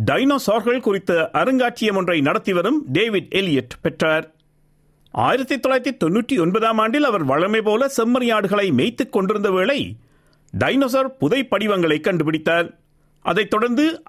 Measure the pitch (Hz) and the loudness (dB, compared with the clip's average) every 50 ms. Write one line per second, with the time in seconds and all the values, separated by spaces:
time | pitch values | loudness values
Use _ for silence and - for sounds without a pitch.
0 | 110 110 135 180 254 277 285 269 - - 208 226 202 240 240 254 - 226 196 196 | -2 0 0 2 2 2 0 0 0 0 0 0 0 0 -2 0 0 -2 -2 -2
1 | - - 180 170 160 - - 143 170 247 262 254 247 240 240 - 226 214 196 190 | -2 0 0 0 0 0 0 0 0 2 2 2 0 0 -2 -2 -2 0 0 0
2 | 180 170 175 160 135 143 170 220 214 - 190 175 175 190 294 151 135 127 127 165 | 0 0 0 2 2 2 0 0 -2 0 0 0 0 0 0 -2 -2 -2 0 0
3 | 220 233 214 185 131 - - 185 196 185 147 131 117 - - - - 165 - - | 0 2 0 -2 -4 -2 -2 -2 0 0 0 -2 -2 -4 -14 -6 -6 -6 -2 0
4 | 170 160 156 160 160 - _ _ _ _ _ _ _ _ _ _ _ _ _ _ | 0 0 0 0 -2 -6 _ _ _ _ _ _ _ _ _ _ _ _ _ _
5 | _ _ - - 113 135 190 262 262 - 285 254 - 262 262 254 - 277 254 - | _ _ -4 0 0 2 2 0 0 -2 -4 -2 0 0 0 0 0 -2 -4 -2
6 | 180 156 175 226 226 - 277 202 165 165 185 220 214 226 226 220 214 220 226 294 | -2 0 0 0 0 0 0 0 0 0 0 0 0 2 2 2 0 2 2 2
7 | 294 294 214 196 156 131 131 151 175 202 214 220 208 214 208 220 269 277 269 - | 2 2 0 0 0 0 0 2 2 2 0 0 0 0 0 2 0 0 0 -2
8 | 226 233 247 254 254 233 226 214 196 180 196 208 202 190 143 117 143 233 - - | 0 0 0 0 2 0 0 0 0 0 0 0 0 0 2 2 0 0 -2 -4
9 | 269 - - 214 190 190 214 214 202 208 185 185 185 220 285 262 123 87 104 - | -6 -2 -2 -2 0 0 -2 0 0 0 0 2 0 0 0 -2 -4 -8 -10 -16
10 | - _ _ _ _ _ _ _ _ _ - 95 120 143 208 269 277 254 226 269 | -20 _ _ _ _ _ _ _ _ _ -4 -2 0 0 2 2 0 2 0 0
11 | 269 269 262 - 135 143 226 277 269 - - 196 214 214 202 185 170 160 151 151 | 0 -2 -2 -2 0 0 0 0 0 -2 -2 -2 0 0 0 0 2 0 0 0
12 | 151 226 185 170 156 151 160 156 156 165 165 170 170 170 - _ _ _ _ _ | 0 -2 0 0 0 0 -2 -2 0 0 0 0 -2 -4 -8 _ _ _ _ _
13 | _ _ _ _ _ - 170 196 214 208 247 214 220 240 240 254 302 320 330 330 | _ _ _ _ _ -2 -2 -2 0 0 0 0 0 0 0 2 0 0 0 -4
14 | - | -6